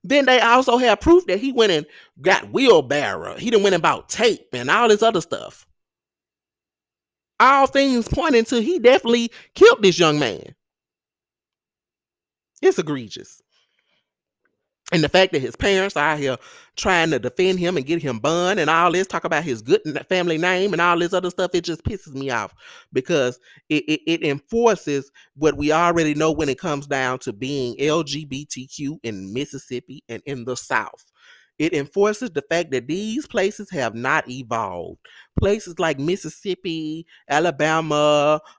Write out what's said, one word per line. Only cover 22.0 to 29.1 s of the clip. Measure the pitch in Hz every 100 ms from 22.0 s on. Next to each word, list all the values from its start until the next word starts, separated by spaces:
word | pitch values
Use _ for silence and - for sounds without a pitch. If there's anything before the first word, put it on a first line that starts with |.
| -
me | 135 139
off | 120 98 _ - - _
because | 131 131 160 123 120 _ - -
it, | 151
it, | - 156 -
it | 165
enforces | 160 143 - 226 233 190 - 143 131 _ _ -
what | 151 143
we | 147
already | 156 175 170 156
know | 147 160
when | 151 143
it | 131
comes | 175 147 143
down | 139 127 127
to | -
being | 101 131 143 123 110
L | 143 160
G | 147 143
B | 147 135 151
T | - 127
Q | - 143 160
in | 113